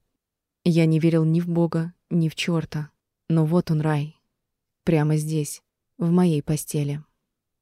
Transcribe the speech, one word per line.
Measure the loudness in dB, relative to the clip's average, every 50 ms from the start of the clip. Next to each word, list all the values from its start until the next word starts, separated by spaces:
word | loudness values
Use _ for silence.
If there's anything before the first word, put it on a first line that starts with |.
| _ _ _ _ _ _ _ _ _ _ _ _ 0
Я | 0 2 4 4
не | 4 2 2
верил | 2 2 2 2 2
ни | 2 2 0
в | 0 0
Бога, | 0 0 0 0 -2 -4 -6 -6 -10 _ _ -4
ни | -2 -2 -2 -2
в | -2
чёрта. | -4 -4 -2 -2 -2 -4 -4 -8 -10 -10 -12 _ _ _ _ _ _ _ -2
Но | 0 2 2
вот | 2 2 0 0 0
он | -2 -2
рай. | 0 0 -2 -2 -4 -6 -10 _ _ _ _ _ _ _ _ _ _ _ _ _ -2
Прямо | 0 2 2 2 2 0
здесь, | 0 -2 -2 -2 -4 -4 -4 -8 -14 _ _ _ _ _ _ _ -4
в | -2 0
моей | 2 4 4 2 2 0 -2
постели. | -2 -4 -4 -4 -6 -6 -4 -4 -4 -6 -8 -12 _ _ _ _ _ _ _ _ _ _ _